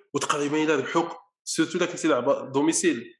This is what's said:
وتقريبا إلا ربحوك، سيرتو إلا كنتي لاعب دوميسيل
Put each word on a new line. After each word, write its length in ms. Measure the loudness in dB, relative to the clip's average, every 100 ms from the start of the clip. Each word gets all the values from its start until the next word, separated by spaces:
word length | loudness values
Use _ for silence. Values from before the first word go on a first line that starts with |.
| _
وتقريبا 500 | -4 -2 -2 0 0
إلا 120 | 2 2
ربحوك، 480 | 0 0 -2 -6 -20 _ -4
سيرتو 320 | -2 0 0
إلا 80 | -2
كنتي 220 | -2 0
لاعب 440 | 2 2 0 -2
دوميسيل 520 | 0 2 2 0 0 -6